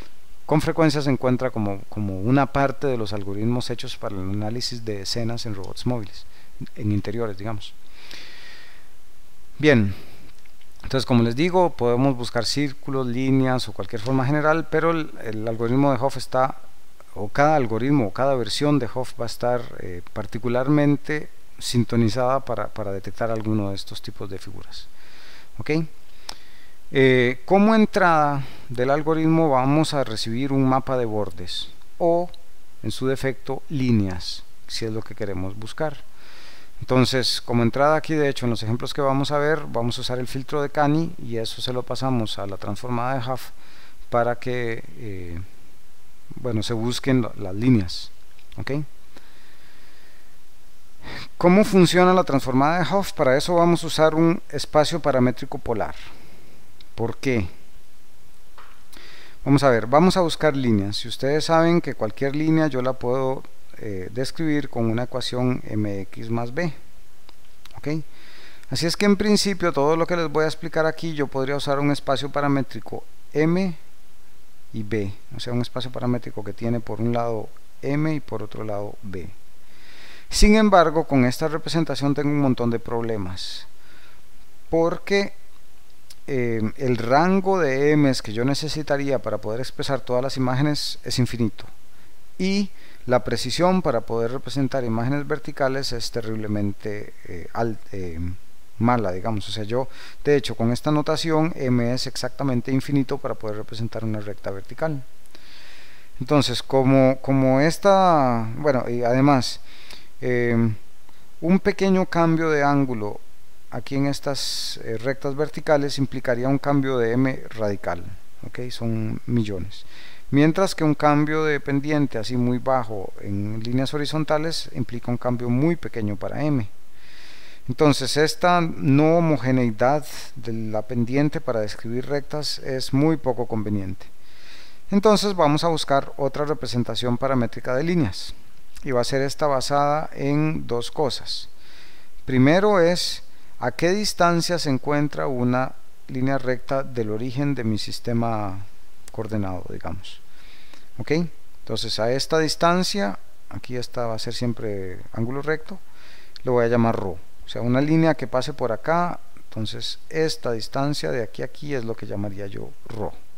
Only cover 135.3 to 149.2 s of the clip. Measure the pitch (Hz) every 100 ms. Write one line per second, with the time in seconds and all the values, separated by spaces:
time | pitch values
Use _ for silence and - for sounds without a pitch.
135.3 | 185 147 151 170 156 - 139 - - 139
136.3 | 139 147 143 123 120 117 113 123 120 135
137.3 | 131 113 - 117 127 165 175 110 - -
138.3 | - - - - - 147 123 117 139 139
139.3 | - 151 131 - 143 143 151 - - 139
140.3 | 147 156 156 123 120 120 - 139 - -
141.3 | - - - - - - - - - -
142.3 | 131 135 180 208 196 170 175 - - -
143.3 | - - - 120 - 170 202 202 - 175
144.3 | 170 160 170 147 131 147 147 147 151 156
145.3 | 123 123 127 131 - - - - 131 131
146.3 | 135 123 123 - 135 131 120 107 107 127
147.3 | 120 143 127 113 104 98 95 - 117 117
148.3 | 110 104 98 98 - - - - -